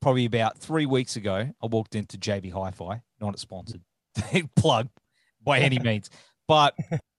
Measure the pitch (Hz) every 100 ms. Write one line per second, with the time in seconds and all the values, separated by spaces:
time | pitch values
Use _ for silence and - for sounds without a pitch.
0 | 143 127 120 117 110 - - 160 147 131
1 | 127 120 101 95 123 - 117 113 107 107
2 | 98 98 98 101 92 92 95 92 87 110
3 | - - 104 98 - 92 - - _ _
4 | _ - - 240 156 - 160 117 123 _
5 | _ _ _ _ - 135 139 127 120 107
6 | - - _ _ - 156 143 - - 156
7 | -